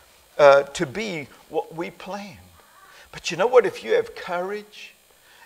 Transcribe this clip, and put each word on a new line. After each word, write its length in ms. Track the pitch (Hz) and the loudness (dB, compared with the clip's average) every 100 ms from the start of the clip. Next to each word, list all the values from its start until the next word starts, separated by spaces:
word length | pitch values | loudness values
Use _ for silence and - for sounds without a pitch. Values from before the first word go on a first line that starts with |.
| - _ _ - | -20 _ _ 6
uh, 240 | 143 139 | 8 8
to 240 | 139 - 156 | 4 -6 -8
be 400 | 185 220 165 135 - - | -6 -8 -8 -12 -18 -8
what 260 | 151 - 160 | -8 -8 -10
we 160 | 180 | -10
planned. 480 | - 190 202 202 104 92 - - - - - - | -12 -14 -12 -14 -18 -20 -20 -20 -20 -20 -20 -20
But 180 | - - | -12 -8
you 80 | 165 | -2
know 80 | 226 | 4
what? 220 | 247 196 | 4 4
If 160 | - | -6
you 100 | 220 | -2
have 220 | - - - | -2 -2 -10
courage 800 | - 175 185 208 202 - - _ _ _ _ - | -8 -6 -6 -10 -14 -20 -20 _ _ _ _ -20